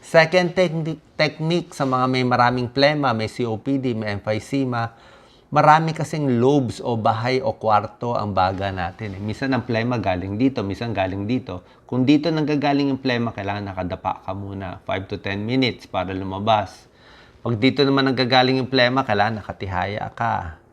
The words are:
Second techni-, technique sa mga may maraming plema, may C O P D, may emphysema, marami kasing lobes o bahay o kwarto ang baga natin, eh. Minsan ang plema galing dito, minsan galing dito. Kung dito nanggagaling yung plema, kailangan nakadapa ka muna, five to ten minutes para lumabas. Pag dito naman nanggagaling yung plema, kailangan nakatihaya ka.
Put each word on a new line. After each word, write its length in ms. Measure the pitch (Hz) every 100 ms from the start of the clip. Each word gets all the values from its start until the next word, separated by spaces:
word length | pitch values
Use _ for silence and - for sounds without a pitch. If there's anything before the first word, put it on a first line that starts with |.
Second 480 | - 165 160 180 175
techni-, 480 | 170 180 160 151 151 _ -
technique 560 | 151 - 160 175 170
sa 160 | - 135
mga 160 | 127 127
may 120 | 131 127
maraming 400 | 123 123 127 123
plema, 480 | 135 139 151 139 113
may 80 |
C 240 | 110 - 117
O 80 | 110
P 240 | - 139
D, 160 | 127 110
may 160 | 107
emphysema, 800 | 101 107 107 - 143 131 120 117 - - - - - _
marami 480 | 147 151 156 160 160
kasing 400 | 156 160 143 120
lobes 400 | 123 147 123 -
o 80 | 127
bahay 480 | 117 110 110 123 131
o 160 | - -
kwarto 560 | 110 104 104 - 120
ang 240 | 117 104 95
baga 320 | 92 95 98
natin, 480 | 95 87 92 110 95
eh. 40 |
Minsan 320 | 104 107 135 131
ang 80 |
plema 320 | - 113 117 123
galing 400 | 98 90 95 101
dito, 240 | 131 123
minsan 320 | 98 98 117
galing 320 | 101 95 98
dito. 400 | 101 127 - 90 - - -
Kung 160 | 123
dito 240 | 127 151 147
nanggagaling 640 | 160 147 147 143 143 143
yung 80 | 131
plema, 320 | 131 120 117
kailangan 400 | 110 101 104 101
nakadapa 560 | 95 90 92 95 92 -
ka 80 | 98
muna, 480 | 98 98 95 98
five 240 | - 98 98
to 80 | 98
ten 240 | - 101
minutes 480 | 104 131 127 98 -
para 240 | 98 90
lumabas. 720 | 95 95 95 107 107 95 - - _ - - - -
Pag 160 | 120 117
dito 240 | 131 135
naman 240 | 139 139
nanggagaling 560 | 135 123 127 127 131 131
yung 80 | 123
plema, 400 | 131 123 131 127
kailangan 320 | 104 104 110
nakatihaya 640 | - - 95 92 95 104 101
ka. 480 | - 117 104 87 80 _